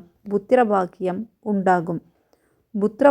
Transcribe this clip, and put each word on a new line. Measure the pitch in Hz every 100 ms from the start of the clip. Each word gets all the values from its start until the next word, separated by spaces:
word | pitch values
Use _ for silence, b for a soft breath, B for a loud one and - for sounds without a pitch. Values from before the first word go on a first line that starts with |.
| - _ -
புத்திர | 202 202 254 233
பாக்கியம் | 202 180 - 185 180 226 _
உண்டாகும். | 220 202 190 180 170 165 - _ _ _ _ _ _
புத்திர | 214 208 214 285